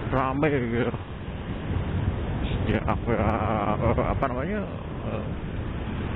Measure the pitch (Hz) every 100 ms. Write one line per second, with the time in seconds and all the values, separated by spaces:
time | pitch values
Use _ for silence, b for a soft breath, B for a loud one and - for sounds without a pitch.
0 | - 131 131 135 151 143 120 117 117 -
1 | - - - - - - - - - -
2 | - - - - - - - 104 - 107
3 | 113 107 107 110 110 107 104 104 113 117
4 | 123 101 135 123 156 208 185 - - 120
5 | 110 107 98 - - - - - - -
6 | -